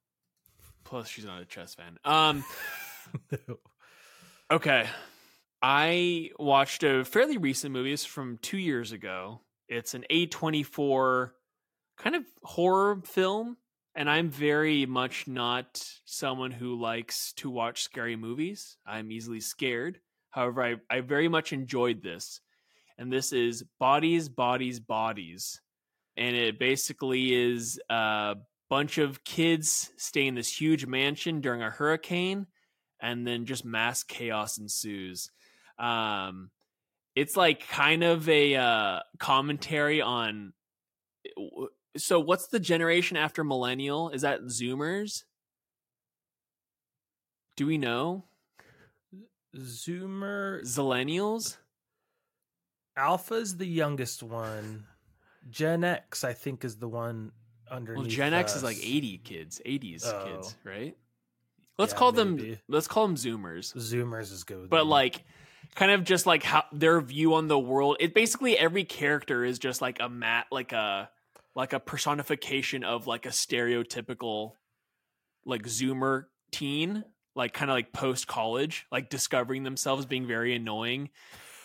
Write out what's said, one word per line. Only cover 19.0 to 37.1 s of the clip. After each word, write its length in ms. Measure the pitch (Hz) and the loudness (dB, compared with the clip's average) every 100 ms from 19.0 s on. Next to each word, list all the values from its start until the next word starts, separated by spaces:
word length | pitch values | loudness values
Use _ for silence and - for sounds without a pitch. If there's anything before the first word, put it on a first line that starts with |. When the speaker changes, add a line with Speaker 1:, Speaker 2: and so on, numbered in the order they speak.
| 110 | -8
Speaker 1:
easily 280 | 113 113 113 | -10 -8 -8
scared. 600 | - - 131 120 156 185 _ _ _ | -8 -4 -2 -2 -4 -10 _ _ _
However, 340 | 131 123 123 | -2 -2 0
I, 120 | 120 117 - 127 | 0 -2 -2 -4
I 40 | |
very 260 | 123 147 165 | 0 2 4
much 240 | 160 - | 2 0
enjoyed 520 | 139 123 127 123 110 | -6 -2 0 2 0
this. 360 | 92 85 - - _ _ _ _ _ - | -6 -10 -12 -16 _ _ _ _ _ -14
And 120 | 123 | -4
this 220 | 131 131 | -2 0
is 300 | 131 120 117 - - | 2 2 0 -10 0
Bodies, 500 | 131 147 165 170 151 | 4 4 4 2 0
Bodies, 500 | 123 123 127 127 120 | 0 0 2 -2 -6
Bodies. 800 | 110 110 113 104 82 90 - - _ _ _ _ _ - | -4 -2 0 -4 -10 -10 -12 -12 _ _ _ _ _ -2
And 200 | 123 120 | 0 2
it 240 | 113 107 | 2 2
basically 760 | 127 135 - - 131 127 127 | 2 2 -2 -4 0 2 4
is, 480 | 123 120 120 117 - - | 4 4 2 -4 -8 -2
uh, 460 | 113 110 107 104 101 - _ - | 0 2 0 -2 -6 -12 _ -2
bunch 280 | 135 147 160 | 0 0 0
of 260 | 143 135 | 0 -2
kids 680 | - - 165 165 156 - - - | -8 0 2 4 2 -2 -4 -8
stay 300 | - 151 135 | -4 0 0
in 80 | 123 | -2
this 240 | 113 - | -4 0
huge 260 | 156 156 127 | 2 2 0
mansion 560 | 131 143 147 170 156 | 0 0 0 -4 -2
during 200 | 135 120 | -2 -2
a 80 | 110 | -4
hurricane, 800 | - 147 160 - 175 185 196 190 _ _ _ _ - | -2 0 0 -2 -2 -2 -4 -8 _ _ _ _ -10
and 260 | 117 120 120 | -6 -4 -4
then 200 | 120 120 | -4 -4
just 180 | 127 120 | -8 -4
mass 380 | 113 117 123 | -2 0 -2
chaos 540 | - - 120 107 107 113 | -8 -8 -4 -4 -4 -6
ensues. 720 | 104 - 110 101 92 90 - _ _ _ _ - | -6 -6 -6 -6 -8 -10 -12 _ _ _ _ -6
Um, 760 | 120 117 107 101 95 92 92 _ _ _ _ _ _ | -2 -2 -2 -2 -6 -10 -16 _ _ _ _ _ _